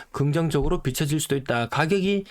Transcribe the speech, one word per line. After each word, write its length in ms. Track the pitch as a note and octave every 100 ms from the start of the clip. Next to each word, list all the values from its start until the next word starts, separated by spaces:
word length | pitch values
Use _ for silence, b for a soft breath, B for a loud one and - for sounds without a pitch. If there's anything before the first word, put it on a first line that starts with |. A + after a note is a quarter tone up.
| B
긍정적으로 720 | - C#3+ D3+ E3 C#3+ - F3+
비춰질 380 | C#3+ B2 D#3 D3+
수도 160 | - C#3
있다. 340 | C3 A#2+ A#2
가격이 560 | - D#3 G3 F#3+ G3+ G3